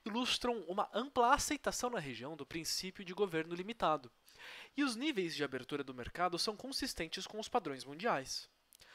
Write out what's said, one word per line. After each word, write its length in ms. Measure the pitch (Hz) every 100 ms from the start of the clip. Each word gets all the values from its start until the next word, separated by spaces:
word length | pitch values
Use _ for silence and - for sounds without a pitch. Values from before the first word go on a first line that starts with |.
ilustram 560 | 226 220 240 - 247 233
uma 260 | 160 196 190
ampla 400 | 196 269 262 233
aceitação 560 | 277 - 294 - - 247
na 100 | 233
região 360 | 139 113 131 160
do 100 | 139
princípio 600 | 165 156 - 185 - 180
de 80 |
governo 420 | 180 202 160 160 170
limitado, 560 | 190 233 175 151 175 _ - - - - - -
e 80 |
os 140 | 285 220
níveis 360 | 302 226 170
de 100 | 147
abertura 420 | 143 127 120 143 135
do 80 |
mercado 440 | 127 117 - 180 170
são 200 | - 208
consistentes 680 | 254 262 269 - 165 190 -
com 140 | 214
os 80 | 220
padrões 380 | 247 160 131 123
mundiais. 640 | 147 226 160 131 - - _ _ - -